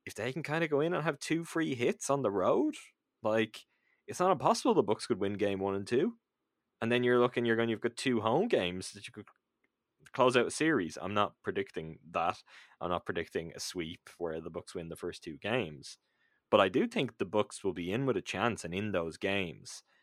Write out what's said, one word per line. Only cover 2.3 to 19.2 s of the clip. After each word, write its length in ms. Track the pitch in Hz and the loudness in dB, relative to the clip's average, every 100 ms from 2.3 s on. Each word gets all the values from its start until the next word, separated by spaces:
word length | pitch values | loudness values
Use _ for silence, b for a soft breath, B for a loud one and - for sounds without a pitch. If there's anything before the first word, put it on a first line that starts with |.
road, 440 | 98 98 180 302 - - _ _ _ | 2 2 4 2 -2 -12 _ _ _
like, 420 | 110 110 110 - - _ _ _ - | 0 2 0 -4 -20 _ _ _ -10
it's 120 | - | 0
not 100 | 185 | 2
impossible 420 | 160 143 233 277 | 4 2 2 4
the 100 | 185 | 4
Bucks 240 | 101 110 - | 4 2 -2
could 120 | 104 | 0
win 140 | 101 | 0
game 260 | 101 101 95 | 0 0 0
one 160 | 98 98 | -2 -2
and 120 | 98 | 0
two. 300 | 123 220 233 _ _ _ _ _ - | 2 2 -2 _ _ _ _ _ -6
And 100 | 113 | 0
then 120 | 123 | 2
you're 160 | 123 123 | 4 4
looking, 260 | 123 123 120 | 4 2 2
you're 100 | 113 | 2
going, 120 | 117 | 2
you've 120 | 110 | 0
got 160 | 117 - | -2 -2
two 240 | 135 117 | 0 2
home 260 | 107 139 226 | 2 2 2
games 440 | 147 90 90 - | 0 0 -4 -10
that 140 | 104 - | -14 -18
you 60 | |
could 140 | 107 98 _ _ _ _ _ _ _ - | -18 -20 _ _ _ _ _ _ _ -6
close 240 | - 127 120 | 4 6 6
out 100 | 90 | 4
a 40 | |
series. 460 | - 156 139 82 - | 2 2 2 0 -4
I'm 120 | 87 | -2
not 220 | 104 104 - | 2 2 0
predicting 560 | - 98 98 - 80 80 80 | -6 -4 -4 -6 -8 -10 -6
that. 300 | 87 85 - - B B B | -2 0 -2 -8 B B B
I'm 100 | 87 | -4
not 160 | 87 - | -2 -2
predicting 460 | 87 82 87 82 | -6 -4 -4 -6
a 60 | - | -8
sweep 500 | - 92 82 87 - - | -8 -6 -6 -8 -18 -8
where 220 | 85 80 | -6 -6
the 100 | 85 | -8
Bucks 240 | 82 - 95 | -10 -10 -10
win 140 | 82 | -10
the 60 | 80 | -8
first 280 | 87 - | -10 -10
two 140 | 87 71 | -12 -8
games. 600 | 101 123 87 71 - - _ _ _ _ - | -4 -4 -4 -10 -18 -20 _ _ _ _ 4
But 120 | 104 | 6
I 80 | 95 | 6
do 180 | 123 233 | 4 0
think 300 | 226 123 - | 0 -4 -4
the 80 | 95 | -2
Bucks 380 | 107 101 - | 0 0 -2
will 100 | 98 | -4
be 180 | 90 87 | -4 -2
in 140 | 110 135 | -2 0
with 100 | 101 | -2
a 60 | |
chance 420 | - 95 117 92 | -2 -2 -2 -2
and 100 | 85 | -6
in 180 | 90 107 | -6 -2
those 240 | 95 82 | -2 -2
games. 640 | 78 | -4